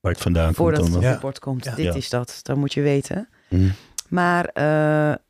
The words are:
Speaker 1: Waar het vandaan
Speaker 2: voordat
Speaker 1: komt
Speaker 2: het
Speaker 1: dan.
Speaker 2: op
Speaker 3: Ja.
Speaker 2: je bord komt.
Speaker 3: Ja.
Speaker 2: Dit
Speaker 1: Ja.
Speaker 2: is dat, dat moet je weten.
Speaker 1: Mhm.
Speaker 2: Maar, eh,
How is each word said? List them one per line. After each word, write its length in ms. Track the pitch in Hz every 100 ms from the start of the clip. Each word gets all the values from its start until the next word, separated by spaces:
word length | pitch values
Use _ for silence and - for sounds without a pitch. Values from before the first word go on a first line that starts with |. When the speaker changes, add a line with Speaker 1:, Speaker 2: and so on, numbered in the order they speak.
Speaker 1:
Waar 120 | 98
het 80 | 90
vandaan 320 | - 85 80
Speaker 2:
voordat 260 | 85 165 151
Speaker 1:
komt 120 | 87
Speaker 2:
het 80 | 87
Speaker 1:
dan. 80 | 117
Speaker 2:
op 40 | 127
Speaker 3:
Ja. 40 |
Speaker 2:
je 60 | 135
bord 120 | 135
komt. 260 | - 131
Speaker 3:
Ja. 100 | 131
Speaker 2:
Dit 100 | 117
Speaker 1:
Ja. 100 | 156
Speaker 2:
is 140 | 160 -
dat, 300 | 123 123 -
dat 140 | - 139
moet 160 | 143
je 60 | -
weten. 460 | 143 143 - - 233 _ _
Speaker 1:
Mhm. 200 | 90 95 95 - - -
Speaker 2:
Maar, 360 | 180 175 175
eh, 720 | 175 - 151 156 151 151 151 - _